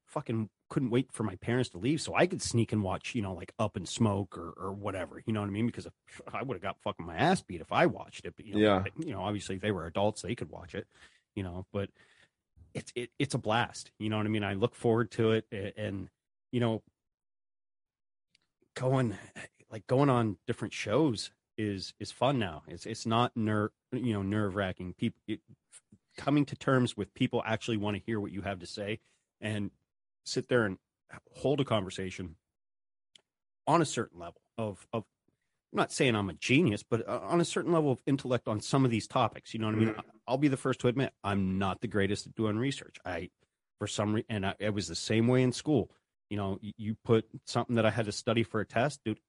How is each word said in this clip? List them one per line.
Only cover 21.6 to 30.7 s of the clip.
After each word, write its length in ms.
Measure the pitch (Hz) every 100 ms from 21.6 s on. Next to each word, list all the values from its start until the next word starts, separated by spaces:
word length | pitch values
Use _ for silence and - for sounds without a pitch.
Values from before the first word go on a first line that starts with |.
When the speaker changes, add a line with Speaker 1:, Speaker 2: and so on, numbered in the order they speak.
| 107 98 - -
Speaker 1:
is 120 | 104
fun 280 | - 123 135
now. 240 | 98 73 -
It's, 180 | 87 -
it's 200 | 113 117
not 300 | 113 123 120
ner-, 360 | 107 107 107 _ -
you 220 | 131 120
know, 80 | 104
nerve-wracking. 720 | 98 107 104 95 95 90 90 -
Peop-, 180 | 117 - -
it, 140 | 104 _ - _ - _ _ _ -
coming 280 | - 147 139
to 100 | -
terms 400 | - 131 123 -
with 160 | 95
people 280 | - 127 120 110
actually 320 | 110 - 110
wanna 220 | 104 98 -
hear 140 | 110
what 120 | 101
you 100 | 95
have 180 | 98 95
to 60 | 87
say 320 | - 101 110 _ _ _ -
and 300 | 107 107 101 _ _ _ _ _ -
sit 220 | - -
there 160 | 123
and 120 | 107